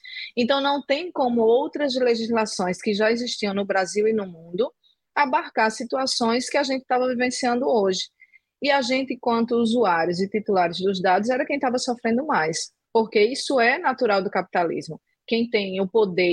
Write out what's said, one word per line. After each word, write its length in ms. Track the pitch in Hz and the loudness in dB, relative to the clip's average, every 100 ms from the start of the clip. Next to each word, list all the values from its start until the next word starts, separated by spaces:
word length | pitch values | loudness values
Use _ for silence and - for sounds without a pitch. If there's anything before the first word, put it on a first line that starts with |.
| - - - - | -16 -16 -8 -2
Então, 240 | 233 277 | 0 2
não 240 | 277 285 | 0 -2
tem 280 | - 285 359 | 0 -2 -2
como 300 | 302 254 240 | -2 0 2
outras 540 | 220 240 302 320 285 254 | 4 4 2 -2 -2 0
legislações 880 | 247 226 220 226 214 - 180 180 | 0 0 0 -2 -2 -2 -2 -2
que 120 | 220 | -2
já 180 | 202 214 | 0 2
existiam 420 | 233 240 - 202 | 0 -4 -4 -4
no 100 | 196 | -2
Brasil 440 | 196 190 185 196 214 | -2 0 0 0 0
e 60 | |
no 120 | 220 190 | 0 -4
mundo 480 | 165 170 180 262 - _ _ _ - | -12 -8 -4 -4 -6 _ _ _ 0
abarcar 540 | 277 302 311 - 220 | 0 0 -2 0 0
situações 800 | 220 240 269 262 - 226 240 247 | 0 -4 -4 -2 -2 0 0 0
que 80 | 285 | -2
a 60 | |
gente 220 | 269 262 - | 0 -4 -2
tava 220 | 247 254 | 0 0
vivenciando 600 | 240 247 247 247 240 285 | 0 -2 0 -2 0 2
hoje. 420 | 240 196 190 - _ - _ _ _ | 2 2 0 -6 _ -20 _ _ _
E 100 | 277 | 0
a 100 | 277 | 0
gente, 320 | 240 262 262 | 0 -2 -2
enquanto 380 | 254 240 233 233 | -4 0 0 2
usuários 680 | 233 226 240 202 165 170 175 | 2 2 2 2 2 0 0
e 80 | 196 | -2
titulares 520 | 214 208 190 170 170 | -2 0 2 2 0
dos 220 | 190 190 | -2 0
dados, 280 | 185 185 220 | 2 2 2
era 160 | 254 302 | -2 -2
quem 140 | 277 | -2
tava 180 | 262 254 | -2 -2
sofrendo 480 | 254 233 226 233 302 | -4 -4 -2 0 0
mais, 460 | 208 156 160 - _ _ | 0 0 -4 -8 _ _
porque 300 | 226 220 220 | 0 2 4
isso 380 | 214 269 - 269 | 2 2 0 2
é 180 | 233 294 | 4 2
natural 460 | 311 254 240 202 | 0 0 2 2
do 60 | 196 | 0
capitalismo. 720 | 196 180 185 170 151 151 151 _ _ - | -4 -2 -2 0 -4 -8 -14 _ _ -4
Quem 220 | 233 240 | -2 0
tem 300 | 214 196 185 | -2 -2 -2
o 80 | 190 | 0
poder 440 | 226 202 175 180 | 2 2 2 2